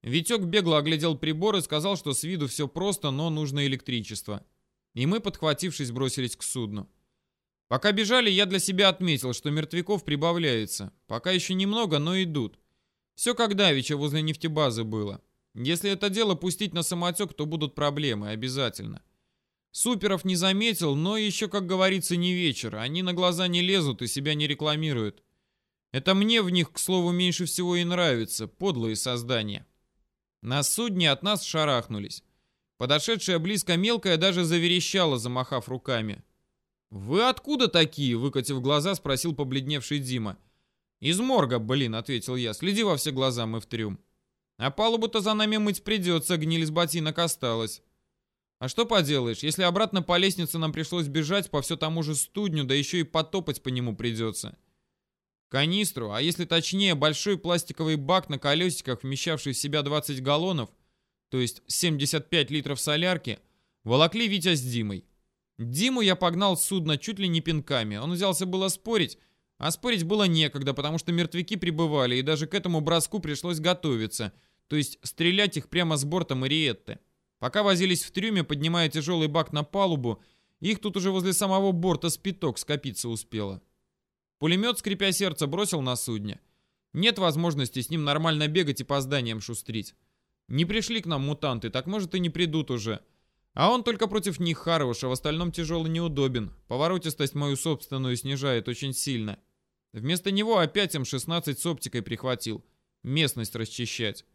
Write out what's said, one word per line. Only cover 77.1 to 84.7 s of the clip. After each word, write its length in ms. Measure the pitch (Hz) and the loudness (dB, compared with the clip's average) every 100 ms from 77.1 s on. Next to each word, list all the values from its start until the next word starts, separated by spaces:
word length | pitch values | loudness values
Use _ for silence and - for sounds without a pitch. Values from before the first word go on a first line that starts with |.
| _ _ _ | _ _ _
Пока 240 | 127 208 | -2 2
возились 400 | 202 185 190 180 | 4 4 4 0
в 80 | - | -2
трюме, 320 | - 220 202 | -4 0 0
поднимая 440 | 143 147 156 170 160 | 0 -2 0 2 2
тяжелый 400 | 160 147 175 156 | 0 0 0 2
бак 240 | 151 160 | 0 0
на 120 | 151 | -2
палубу, 580 | 143 196 190 156 120 107 _ _ _ _ | -2 0 2 2 -2 -4 _ _ _ _
их 200 | 175 220 | -2 -2
тут 160 | 214 196 | -2 -2
уже 140 | 185 | 0
возле 240 | 190 185 | 0 0
самого 380 | 185 196 190 196 | 0 2 4 4
борта 380 | 175 180 160 170 | 2 2 0 0
с 80 | - | -2
пяток 420 | 196 175 156 117 | -4 -2 -4 -4
скопиться 500 | - 147 131 104 117 | -4 -4 -4 -6 -6
успело. 540 | 113 - 110 101 - _ _ _ _ _ _ _ _ | -6 -6 -6 -6 -8 _ _ _ _ _ _ _ _
Пулемет, 400 | 156 180 233 | 2 4 2